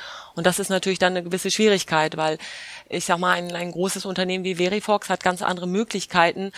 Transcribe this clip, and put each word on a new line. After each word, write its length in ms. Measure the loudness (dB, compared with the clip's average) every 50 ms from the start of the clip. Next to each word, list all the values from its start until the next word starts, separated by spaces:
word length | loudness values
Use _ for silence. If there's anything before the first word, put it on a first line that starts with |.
| -14 -14 -14 -16 -16 -12 -4
Und 140 | 0 2 2
das 100 | 2 2
ist 120 | 0 0
natürlich 300 | 0 0 0 0 2 4
dann 140 | 4 4 2
eine 100 | 2 -4
gewisse 280 | -2 -4 -4 -2 0
Schwierigkeit, 640 | 2 4 6 6 6 4 2 2 2 2 2 2 0 0
weil, 220 | 0 0 0 -2 -6 -12 -14 -14 -14 -14 -16 -16 -12 -8
ich 160 | -6 -4 0
sag 140 | 0 0 2
mal, 140 | 2 2 2
ein, 180 | 0 -2 -6 -6
ein 160 | -6 -6 -6
großes 360 | -2 -2 -2 -2 -2 -4 -6 -4
Unternehmen 360 | -2 -2 0 0 0 -2 -2
wie 120 | -2 0
Verifox 540 | 2 2 2 0 0 0 2 0 2 2 0
hat 140 | -2 0 2
ganz 200 | 0 0 0 0
andere 240 | -2 -2 -2 -2 -2
Möglichkeiten 840 | 0 0 -2 -2 -4 -6 -4 0 4 4 4 4 4 0 -6 -8 -8